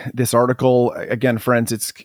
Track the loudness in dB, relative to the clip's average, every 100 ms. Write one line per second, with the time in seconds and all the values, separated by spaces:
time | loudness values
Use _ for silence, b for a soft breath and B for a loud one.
0 | B -4 0 2 2 2 2 4 2 -2
1 | -6 -2 0 0 0 0 0 -4 -8 -12